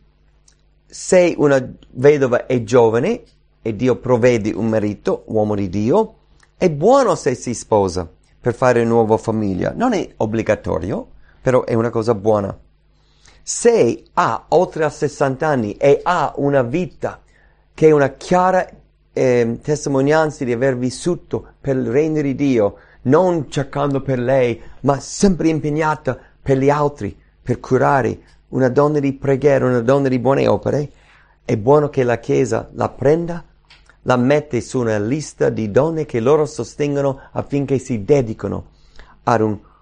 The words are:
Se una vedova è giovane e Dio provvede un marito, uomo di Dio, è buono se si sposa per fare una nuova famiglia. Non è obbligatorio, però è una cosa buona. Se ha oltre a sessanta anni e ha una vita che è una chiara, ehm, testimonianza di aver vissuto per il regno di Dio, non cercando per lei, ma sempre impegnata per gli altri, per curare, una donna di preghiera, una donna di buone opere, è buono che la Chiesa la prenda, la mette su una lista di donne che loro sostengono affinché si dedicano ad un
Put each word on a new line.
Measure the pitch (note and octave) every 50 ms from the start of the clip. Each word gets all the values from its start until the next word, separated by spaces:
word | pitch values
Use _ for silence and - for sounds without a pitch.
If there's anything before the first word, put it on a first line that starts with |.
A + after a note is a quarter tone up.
| _ _ _ _ _ _ _ _ _ _ _ _ _ _ _ _ _ _
Se | - - - - F#3 F3+ F3+ E3+ - -
una | C#3+ C#3+ C#3 C3+ B2 A#2+ - - - -
vedova | - B2 C3+ D3 D3+ C#3+ C3+ B2 A#2+ A2+ - -
è | C3 B2+ A2
giovane | G#2 B2 B2 A#2 A2+ A2 A#2+ C#3+ G3+ A#3+ B3 - _ _ _ _ _ _ _ -
e | A2+ G#2+
Dio | G2 B2 B2+ A#2 A#2+
provvede | - B2 B2+ A2+ A2+ B2+ A#2+ A2+ G2 G#2+
un | - F#2 A2+ A2+
marito, | A2 G#2+ G2+ G#2 G2+ - - F#3+ F3 - - -
uomo | A2 G#2+ G#2+ G#2 G#2
di | G2 G2+ F#2
Dio, | E2+ G2+ G#2 A#2+ D#3+ G#3+ A3 - - _ _ _ _ _ _ _ _ -
è | F#3 F3+
buono | D3+ C#3 E3+ A3+ C4+ C#4 C4 G3+ E3
se | - - C#3+ B2
si | - - B2+ A2+
sposa | - - - A2+ G#2 G2 F#2 E2 F2+ E2+ D#2+ - _ _ _ _ _
per | - B2+ A2+
fare | - C3 B2+ B2 A#2+
una | A#2 A2+
nuova | A#2 A#2 A2+ G#2+ A2 G#2+
famiglia. | - A#2 A2 A2 G#2+ G2 F#2 F2+ F#2 - -
Non | - A#3 C4 A3
è | E3 - - - -
obbligatorio, | A#2+ G#2+ A2 A2+ G#2 - G#2 - - F2+ F2 E2 E2+ G2 C#3+ A3+ C4 - - - - - _ _
però | - C3 B2 B2+ -
è | - B2
una | A2+ A2+ A#2
cosa | A2 A#2 G#2+ A#2 A#2
buona. | G2 F#2+ A2 G#2+ G#2 G2+ G2+ G2 - - _ _ _ _ _ _ _ _ _ _ _ _ _ - _ -
Se | - - - - A#3 A#3 G3+ C3+ A#2 - - - _ _
ha | - - - - - - -
oltre | D3 E3 F3+ - - D#3 D#3
a | D3
sessanta | - - D#3 C#3 - - D3 C3+ C3 C3 D#3+ D#3
anni | C#3+ B2+ A2 G#2 -
e | - C#3 C#3 C#3+ -
ha | - E3+ F3+ E3+ C#3 - - -
una | C#3 C#3+ C#3 C3+ B2
vita | A#2 C3 F3+ F3+ C#3 - - - G#2+ F#2+ - _ _ _ _ _ _ _ _ _ _ _
che | - D#3+ D#3
è |
una | D3+ D3 C#3 C3+ C3+
chiara, | - - - F3+ F3+ F3+ F#3 F#3 F#3 E3+ - - - - _ _ _ _ _ -
ehm, | - C3+ B2+ B2 B2 A#2 A2+ A#2 -
testimonianza | - D3 D3+ D3 - D3 C#3 C3+ C3+ C#3+ D3+ D#3+ D#3 D3+ D3 - C#3
di | A#2+
aver | A#2+ A#2 C3 C#3 B2+ B2
vissuto | B2+ B2 - - - F3 F3 - - - - G#2+ - - - _
per | - C#3 C3 C3
il | B2 A#2
regno | A#2 C#3+ D#3+ D#3+ D#3 D3+
di | C#3+ C#3+ B2+
Dio, | B2+ C#3+ C#3 B2+ A2+ G2+ G2 - - - - - - -
non | B2 C#3 E3 F#3 F3+ F3 E3 - -
cercando | - D3+ C3 - - C#3 C#3+ C#3+ C#3 C3+
per | - C3+ C3 B2
lei, | A#2+ B2 C3+ C3+ B2+ A#2+ A2 - - - - -
ma | - C3+ C#3+ C3
sempre | - - - - G3+ G3 F3+ C#3+ D#3 D#3+
impegnata | D#3+ D3 D3+ D3+ D3 D#3 D#3+ D#3 D3+ - - C3+ A#2+ - - - _ _
per | - C#3 C3+ C3+
gli | C3+ C#3
altri, | C#3+ D3+ D3 C#3+ C#3+ - G2+ F#2 - - _ _ _ _
per | - - A#2+ -
curare, | - - C3 A#2+ C#3 C#3+ C#3 C3+ A#2 G#2 F#2+ - - _ _ _ _ _
una | - B2+ C3 B2
donna | A#2+ D3 D3 D3 D3+ D3
di | C#3 C#3 C3+
preghiera, | - - C#3 C#3 C3 D3 D3 C#3 B2+ B2+ B2+
una | B2+ A#2+
donna | A2+ A#2+ C#3 C#3+ C#3 C3
di | B2+ B2
buone | A2+ C3 C#3 C#3 B2 A2+
opere, | G#2+ F#2+ - A2+ A#2 C#3+ D3 - - _ _ _ _ _ _ _ _ _ _
è | - A#2+ A2
buono | G2+ B2+ D3 D3+ D3 D3
che | - C3+ B2
la | A#2+ A#2 A2+
Chiesa | - - C#3 C#3 C3+ G#2+ A2 A2 - - -
la | A#2 A2 -
prenda, | - - A#2+ C#3 D#3+ E3+ E3+ E3 E3+ E3 - - _ _ _ _ - - _ _ _ _ -
la | - B2+ B2
mette | A#2+ C3 D3 D3+ D3 - - A#2
su | - - - C3
una | A#2+ A2 A2 G#2
lista | G#2 A2 C#3 D#3 C#3+ - - - D3 C3+
di | A#2+ G#2+ A2 G#2
donne | F#2+ B2 C#3+ E3 E3 D#3 D3
che | - - A#2
loro | A2 C3 D#3 D3+ D3+ C#3+
sostengono | - - A#2 - - - D3 D3 C#3+ C#3+ C#3 C#3 C3 - - - -
affinché | A#2+ - - D3 C#3+ C#3 B2+ C#3 B2
si | - - B2 G#2+ F#2+
dedicano | - D3 C#3 B2 A2 G#2+ - - G2 F#2+ F#2 - - _ _ _ _ - - - - - _ -
ad | B2 A#2+ A2
un | A2 G#2+ G#2 G2+ - _ _ _